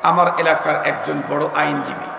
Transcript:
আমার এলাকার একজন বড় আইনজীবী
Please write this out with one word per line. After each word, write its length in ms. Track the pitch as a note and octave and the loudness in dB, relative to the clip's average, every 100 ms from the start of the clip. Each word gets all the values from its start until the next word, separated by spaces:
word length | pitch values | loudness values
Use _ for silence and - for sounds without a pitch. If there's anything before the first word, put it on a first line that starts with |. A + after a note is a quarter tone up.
আমার 360 | - E3+ E3+ - | 4 4 4 4
এলাকার 460 | E3 D#3 D#3 C#3+ C#3+ | 2 2 0 0 -2
একজন 360 | - - D3 - | -2 -4 -4 -4
বড় 180 | D3 D#3 C3+ | -2 -2 0
আইনজীবী 540 | D3+ C#3+ C3+ - - | 0 -2 -6 -8 -10